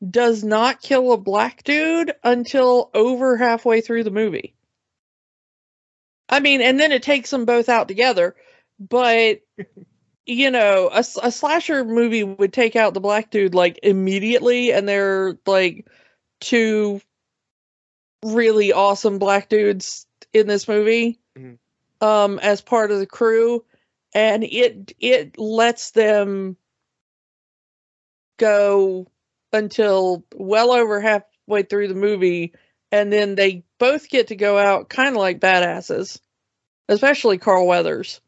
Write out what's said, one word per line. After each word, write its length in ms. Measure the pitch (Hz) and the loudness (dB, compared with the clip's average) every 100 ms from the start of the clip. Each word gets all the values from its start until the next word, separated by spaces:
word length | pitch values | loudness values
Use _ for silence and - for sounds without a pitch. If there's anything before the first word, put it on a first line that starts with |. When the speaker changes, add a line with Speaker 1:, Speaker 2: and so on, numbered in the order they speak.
| 185 | -4
Speaker 1:
does 360 | 233 240 220 | 0 2 0
not 360 | 214 214 247 262 | -2 0 0 -2
kill 280 | - 262 254 | -2 0 2
a 40 | 226 | 0
black 460 | 196 202 240 - | 0 -2 -2 -4
dude 480 | - 302 320 330 320 - | -4 -2 0 -2 -4 -4
until 680 | 240 247 240 269 254 247 - | -2 -2 0 0 2 2 0
over 420 | 220 240 247 262 233 | 0 0 0 0 2
halfway 440 | 247 233 240 226 | 0 0 0 0
through 240 | 226 233 | 0 -4
the 60 | 214 | -4
movie. 420 | 202 220 147 - _ _ _ _ _ _ _ _ _ _ _ _ _ _ _ _ _ - | -4 -4 -6 -12 _ _ _ _ _ _ _ _ _ _ _ _ _ _ _ _ _ -2
I 120 | 277 | 0
mean, 200 | 285 269 | 2 2
and 180 | 240 269 | 2 2
then 140 | 311 | 2
it 100 | 262 | 0
takes 280 | 277 285 - | 0 -2 -2
them 160 | 269 233 | -4 0
both 220 | 240 233 | 0 2
out 200 | 226 - | 0 -2
together, 480 | 196 254 190 175 - _ _ _ - | -2 0 0 -2 -4 _ _ _ -20
but, 640 | 196 240 240 226 220 208 _ - | -4 0 2 2 2 0 _ -20
<laughs> 680 | 190 196 180 _ _ _ - | -20 _ -20 _ _ _ -8
you 240 | 240 269 | -2 0
know, 400 | 247 208 190 185 | 2 2 2 0
a 60 | 214 | -2
s-, 200 | 247 - | -4 -4
a 120 | 240 | -6
slasher 520 | - 294 330 339 277 | -4 -2 -2 -2 -4
movie 380 | 226 226 233 226 | -2 -2 0 -2
would 300 | 202 196 196 | -4 -2 -2
take 240 | 262 226 226 | 0 0 2
out 180 | 214 | 0
the 60 | 196 | 0
black 300 | 202 208 220 | -2 -2 -2
dude, 240 | 214 190 | -2 0
like, 260 | 180 175 - | 2 0 0
immediately, 880 | 202 190 190 196 220 240 240 247 247 | 0 0 0 -2 0 0 2 0 0
and 140 | 190 202 | 0 -2
they're, 520 | 202 196 190 190 170 - | -2 -2 -2 -4 -6 -2
like, 420 | 190 180 - - _ _ _ _ _ | 0 0 -4 -16 _ _ _ _ _
two 600 | - 240 220 214 208 196 - _ _ _ _ _ _ _ _ _ _ _ | -2 0 2 0 -2 -6 -12 _ _ _ _ _ _ _ _ _ _ _
really 480 | 220 226 226 214 202 | -4 2 2 4 2
awesome 460 | 190 202 202 214 196 | 2 2 0 -2 -2
black 300 | 196 196 - | 0 0 0
dudes 580 | 214 208 190 - - - _ - | 0 0 -2 -8 -16 -20 _ -2
in 140 | 220 208 | 0 2
this 220 | 202 226 | -2 -2
movie, 500 | 208 214 233 233 233 _ 135 | 0 2 0 0 -6 _ -20
Speaker 2:
Mm-hmm. 720 | 127 120 _ _ _ _ 214 | -20 -20 _ _ _ _ 2
Speaker 1:
um, 320 | 214 202 196 | 2 2 0
as 200 | 202 202 | -2 -2
part 300 | - 233 214 | 0 0 0
of 80 | 202 | -2
the 80 | 196 | -6
crew, 580 | - 226 226 233 240 - _ _ _ _ | -2 0 2 0 -2 -8 _ _ _ _
and 300 | 214 220 214 | 0 2 0
it, 480 | 220 220 233 196 196 - | -4 0 0 -2 -18 -8
it 380 | 247 254 151 - | 0 0 -2 -10
lets 540 | 214 226 233 233 - | -4 0 0 -2 -4
them 640 | 220 214 208 202 196 190 180 _ _ _ _ _ _ _ _ _ _ _ _ _ _ _ _ _ - | 0 2 2 0 -4 -8 -12 _ _ _ _ _ _ _ _ _ _ _ _ _ _ _ _ _ -2
go 680 | 220 208 202 202 190 185 180 _ _ _ _ | 2 4 4 2 0 -2 -10 _ _ _ _
until 720 | 214 208 - 208 190 185 180 - | -4 -2 0 2 2 0 -2 -8
well 380 | - 190 214 233 | -12 -2 2 4
over 280 | 247 226 208 | 2 2 0
halfway 600 | 220 208 - _ - 208 | 0 -2 -4 _ -4 -4
through 260 | 196 202 202 | -2 -4 -4
the 60 | |
movie, 580 | 190 202 202 180 175 170 - _ _ _ | -2 -2 0 0 -2 -6 -12 _ _ _
and 200 | 208 208 | -2 2
then 220 | 208 202 | 0 0
they 300 | 196 196 180 - - | 0 0 -2 -12 -2
both 300 | 247 294 - | 0 0 -2
get 200 | 269 226 | -2 -2
to 80 | 202 | -2
go 220 | 202 202 | 0 2
out 300 | 202 196 - | 2 0 -2
kinda 300 | - 277 226 | -2 -2 0
like 220 | 185 180 | -2 0
badasses, 800 | 185 185 175 180 - 160 196 - _ _ _ _ _ _ - | 0 2 0 -4 -8 -8 -8 -14 _ _ _ _ _ _ -2
especially 500 | 208 277 285 226 185 | 0 2 2 0 0
Carl 280 | 214 185 180 | 2 2 2
Weathers. 540 | 175 165 117 - - | 0 -2 -6 -10 -16